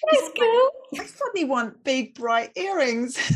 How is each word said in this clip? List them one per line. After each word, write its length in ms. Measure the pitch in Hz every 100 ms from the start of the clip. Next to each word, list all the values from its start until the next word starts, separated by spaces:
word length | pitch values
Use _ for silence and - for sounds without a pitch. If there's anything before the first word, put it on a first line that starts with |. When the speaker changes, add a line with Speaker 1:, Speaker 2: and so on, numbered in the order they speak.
| -
Speaker 1:
Yes, 200 | 605 - -
Speaker 2:
I, 40 |
Speaker 1:
girl. 320 | 466 466 523 - - -
Speaker 2:
I 40 | 415
suddenly 380 | - 523 403 285
want 380 | 254 226 -
big, 320 | - 262 233 -
bright 360 | 233 226 226 -
earrings. 600 | 381 370 262 233 254 - -